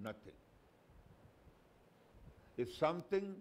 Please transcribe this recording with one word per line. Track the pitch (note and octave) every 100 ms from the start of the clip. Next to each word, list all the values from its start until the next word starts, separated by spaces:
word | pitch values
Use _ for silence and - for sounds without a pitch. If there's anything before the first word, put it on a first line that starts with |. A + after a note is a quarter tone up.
nothing. | G#2+ G#2 - - - - - - - - - - - - - - - - - - - - - - - -
If | A#2+ -
something | D#3 E3+ - G3 G3 F#3+